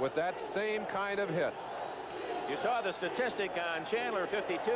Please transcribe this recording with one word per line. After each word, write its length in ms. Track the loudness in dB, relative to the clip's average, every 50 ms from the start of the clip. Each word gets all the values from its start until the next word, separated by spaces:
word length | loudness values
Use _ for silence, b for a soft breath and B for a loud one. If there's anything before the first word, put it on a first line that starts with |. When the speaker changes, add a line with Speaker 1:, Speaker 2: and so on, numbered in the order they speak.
Speaker 1:
with 120 | 0 2 2
that 220 | 2 2 2 0
same 460 | -2 -4 -2 -2 0 0 2 0 0 -2
kind 340 | -2 0 0 0 2 2 0
of 80 | 2 2
hits. 340 | 2 2 2 2 0 -2 -8 -6 -6 -4 -4 -6 -6 -8 -8 -8 -6 -6 -4 -4 -4 -4 -2 -2
Speaker 2:
You 80 | -2 0
saw 220 | 2 2 2 2
the 100 | 2 0
statistic 640 | -2 -2 -2 -2 0 2 2 2 2 0 -2 0 0
on 320 | 0 0 0 0 -2 0
Chandler, 400 | 0 0 0 2 2 2 0 0
fifty-two 480 | 2 0 0 0 0 0 0 2 2 2